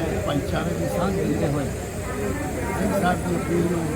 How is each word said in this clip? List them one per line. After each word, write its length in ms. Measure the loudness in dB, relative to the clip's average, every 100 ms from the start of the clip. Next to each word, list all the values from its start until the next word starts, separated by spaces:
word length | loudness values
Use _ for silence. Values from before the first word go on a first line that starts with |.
| 0 -2 0
ਭਾਈਚਾਰੇ 480 | 0 0 0 0 0
ਦੀ 120 | 0
ਸਾਂਝ 240 | 2 2 2
ਦਿੰਦੇ 320 | 2 2 2
ਹੋਏ 180 | 0 0 -4 -6 -6 -6 -4 -2 -2 -2 -2 -2
ਸਿੰਘ 200 | 0 2
ਸਾਹਿਬ 340 | 2 2 2 0
ਦੀ 80 | 0
ਅਪੀਲ 280 | 2 2 2
ਨੂੰ 180 | 0 0